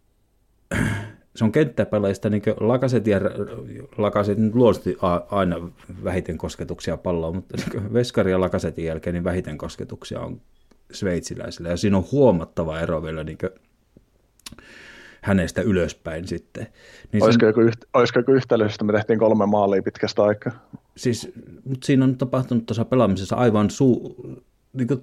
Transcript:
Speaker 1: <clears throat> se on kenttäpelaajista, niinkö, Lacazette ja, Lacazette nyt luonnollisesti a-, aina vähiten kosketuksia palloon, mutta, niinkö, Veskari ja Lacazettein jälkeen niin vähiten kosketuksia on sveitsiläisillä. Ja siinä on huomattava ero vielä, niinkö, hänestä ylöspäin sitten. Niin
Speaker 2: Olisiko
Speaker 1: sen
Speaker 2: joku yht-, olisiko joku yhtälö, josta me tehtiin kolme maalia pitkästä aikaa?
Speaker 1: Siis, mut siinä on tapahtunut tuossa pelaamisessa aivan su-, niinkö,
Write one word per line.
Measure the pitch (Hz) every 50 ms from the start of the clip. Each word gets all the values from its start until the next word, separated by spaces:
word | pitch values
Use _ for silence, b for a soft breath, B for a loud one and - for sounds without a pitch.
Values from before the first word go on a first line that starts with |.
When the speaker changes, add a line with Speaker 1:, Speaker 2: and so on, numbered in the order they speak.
| _ _ _ _ _ _ _ _ _ _ _ _ _ -
Speaker 1:
<clears throat> | - 107 101 104 104 101 107 107 - - _ _ _
se | - 117
on | 110
kenttäpelaajista, | 104 151 160 - - - 104 - - 107 101 98 98 - - 110
niinkö, | 107 104 98 110 107 -
Lacazette | 104 107 123 131 135 131 127 117 101 113
ja, | 101 95 95 - - - 101 - - - - - - - - - - -
Lacazette | 104 104 - - - 104 101 98 110
nyt | 107 101
luonnollisesti | 123 127 113 95 - - 147 131 -
a-, | - 92 87 87 - -
aina | - 101 95 90 85 82 85 85 - _ - - 92 92 98
vähiten | 95 87 92 85 - 82 80
kosketuksia | - 82 - - - - 87 - - - 82 -
palloon, | - 90 90 82 80 80 85
mutta, | 95 90 - - -
niinkö, | - - - - 101 104 110
Veskari | 120 120 - - - 101 95
ja | 92 92
Lacazettein | 92 87 - 95 85 85 71 - 82 80
jälkeen | 80 80 - 90 87
niin | 87 87
vähiten | 90 90 92 90 - 78 76
kosketuksia | - 82 - - - - - - - - - -
on | 82 85 - - _ _ _ _ _ _ _ _ _ _ -
sveitsiläisillä. | - 101 95 87 82 85 - 82 - - 80 82 - 85 85
Ja | 87 87
siinä | - 104 101 95
on | 92 -
huomattava | - 139 139 123 98 85 80 - _ - 85 80 78 80
ero | 85 85 85 78 80
vielä, | 80 80 78 78
niinkö, | 80 78 - - - - _ _ _ _ _ _ _ _ _ _ _ _ _ _ _ _ _ _ - - B B B B B B B B B B B B B
hänestä | - - 98 95 85 76 - -
ylöspäin | 90 110 98 90 85 80 - - - 82 80 80 85 95
sitten. | - 170 - _ - - - - B B B B B B B B
Niin | - 104 107
Speaker 2:
Olisiko | 110 113 117 117
Speaker 1:
sen | 110
Speaker 2:
joku | 110 120
yht-, | 113 117 113 - - - -
olisiko | 131 120 117 - 127
joku | 120 135
yhtälö, | 135 135 127 - 123 113 107
josta | 107 104 - 113
me | 104 104
tehtiin | 107 101 - 117 107
kolme | 113 107 110 107 101
maalia | 101 104 104 101 98 101 95 95
pitkästä | 107 - - - 101 - - 104
aikaa? | 104 104 104 - 120 - - - _ - - _ _ _ -
Speaker 1:
Siis, | - 131 117 113 - - - - - - - - -
mut | 135 135 127 -
siinä | - 143 131 131
on | 131 131 127
tapahtunut | 135 127 - 131 127 - 123 117 113
tuossa | - 110 107 113
pelaamisessa | - 127 127 117 101 98 92 98 - -
aivan | 113 123 120 104 107 104 104
su-, | - - 139 131 120 - - - - - 127 135 131 127 - _ _ _ _ _ -
niinkö, | 127 127 117 139 131